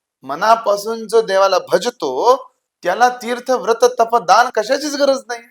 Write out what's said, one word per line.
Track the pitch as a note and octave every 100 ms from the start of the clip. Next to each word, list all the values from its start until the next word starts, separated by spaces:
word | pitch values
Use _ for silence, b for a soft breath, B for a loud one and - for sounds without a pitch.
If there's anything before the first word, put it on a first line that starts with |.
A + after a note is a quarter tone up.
| _ _
मनापासून | C3+ D3 G#3+ A3+ G#3+ G3+ G3+ A3+ A3
जो | A3+
देवाला | F#3+ F#3+ G3 F3+ F3
भजतो | F3+ A#3 - D3 C3 G#3 C4 - _ _ _
त्याला | F3 G3+ B3
तीर्थ, | B3 A3 A#3+ B3
व्रत, | B3 F#3 A3+ B3 B3
तप, | A3+ A#3
दान | F3 G#3 B3
कशाचीच | A3+ G#3+ C#4 D4 C#4
गरज | C#4+ C4 G#3+
नाही. | A#3 -